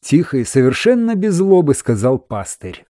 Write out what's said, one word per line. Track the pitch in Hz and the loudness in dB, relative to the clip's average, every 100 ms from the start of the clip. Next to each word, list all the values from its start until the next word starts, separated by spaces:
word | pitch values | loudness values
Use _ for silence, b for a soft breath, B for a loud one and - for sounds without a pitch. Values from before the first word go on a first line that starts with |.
тихо | - 143 - 135 | 2 0 0 -4
и | |
совершенно | 113 135 127 - 220 247 233 | -2 2 2 2 0 2 0
без | 220 214 | -2 -2
злобы | 175 190 185 156 | 0 2 2 2
сказал | 135 - 113 117 131 | 0 -2 -2 0 -2
пастырь. | _ 107 98 - 95 87 _ | _ -10 -10 -14 -14 -16 _